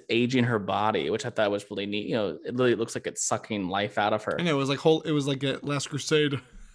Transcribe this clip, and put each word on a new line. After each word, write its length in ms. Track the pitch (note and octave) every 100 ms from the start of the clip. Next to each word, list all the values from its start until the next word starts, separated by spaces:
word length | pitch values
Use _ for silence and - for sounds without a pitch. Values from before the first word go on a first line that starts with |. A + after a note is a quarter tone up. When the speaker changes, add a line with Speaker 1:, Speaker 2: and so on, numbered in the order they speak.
| -
Speaker 1:
aging 360 | A#2 A#2+ B2+ A#2+
her 140 | A2+
body, 500 | G2 G2+ G#2+ G2+ D2
which 140 | A2 B2
I 60 |
thought 200 | - G#2
was 180 | G#2 -
really 140 | G2 G2+
neat. 200 | G#2 -
You 60 | B2
know, 240 | G2 D#2 -
it 100 | B2
really 200 | B2+ G#2
looks 200 | A2+ A#2
like 120 | F#2+
it's 180 | - -
sucking 440 | A2 - G#2 F2+
life 280 | G2 G#2 A2
out 140 | G#2
of 120 | G#2+ G#2
her. 140 | -
Speaker 2:
I 40 |
know, 120 | F3 C#3+
it 20 |
was 120 | C3+
like 100 | C#3
whole, 220 | D#3+ D#3+
it 100 | -
was 160 | D3 C#3
like 160 | C3+
a 160 | C3+ -
Last 280 | C#3+ C#3+ -
Crusade. 500 | C#3+ - D#3 D3 C#3 - - -